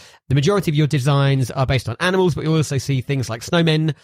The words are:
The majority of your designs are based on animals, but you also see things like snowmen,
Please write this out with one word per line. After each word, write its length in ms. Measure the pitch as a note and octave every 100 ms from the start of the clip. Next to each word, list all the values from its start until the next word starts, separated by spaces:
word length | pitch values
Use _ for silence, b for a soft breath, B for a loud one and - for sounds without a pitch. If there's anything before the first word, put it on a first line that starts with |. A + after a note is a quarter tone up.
| B B -
The 60 | C#3
majority 340 | C#3+ G3+ -
of 60 | D3
your 100 | D3+
designs 640 | D3+ B2+ C#3 C#3 C3+ B2
are 160 | - C3
based 240 | C3+ -
on 60 | -
animals, 360 | F3 F#3 F3+ D3
but 80 |
you 120 | D3+ D#3+
also 220 | D3 C#3
see 240 | - C3+
things 260 | - C#3 A#2+
like 140 | A#2
snowmen, 540 | - F3 E3 D#3 D#3 C#3+